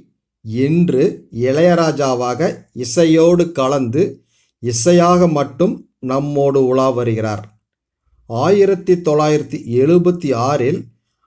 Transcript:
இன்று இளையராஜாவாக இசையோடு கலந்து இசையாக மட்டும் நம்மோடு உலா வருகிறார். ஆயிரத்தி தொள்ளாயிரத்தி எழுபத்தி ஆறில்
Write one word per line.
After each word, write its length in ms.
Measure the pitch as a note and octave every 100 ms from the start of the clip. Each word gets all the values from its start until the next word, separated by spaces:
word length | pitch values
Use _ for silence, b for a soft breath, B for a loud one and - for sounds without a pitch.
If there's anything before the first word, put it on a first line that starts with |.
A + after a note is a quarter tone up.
| _ _ _ _
இன்று 880 | A2 A2+ C#3 E3+ E3 C3 F#3+ - -
இளையராஜாவாக 1400 | A#2 B2+ D3 F3 E3+ D#3+ C#3 C3+ B2 B2 A#2+ F#3 - _
இசையோடு 800 | B2 B2 F3 E3 D#3+ E3 F3 E3+
கலந்து 520 | - C3 C#3+ A#2+ C#3+ G3+ - _ _ _ -
இசையாக 680 | A#2+ A#2 F3 F3 E3+ F3+ E3+
மட்டும் 600 | D3 C#3 - F#3+ - - -
நம்மோடு 680 | B2+ C3+ D3 C#3+ C#3 C#3 B2+
உலா 240 | C3 C3
வருகிறார். 540 | A#2+ A#2 A2 G#2+ G#2 - _ _ _ _ _ _ _ -
ஆயிரத்தி 640 | A#2 D#3+ G3+ G3 F#3 F#3
தொள்ளாயிரத்தி 680 | F3 D#3 D3+ D3+ D3+ - - A#2
எழுபத்தி 640 | A#2+ D3 F3 F3 F3 C#3+
ஆறில் 520 | A#2 C3 C#3+ B2 F#3+ - _ _ _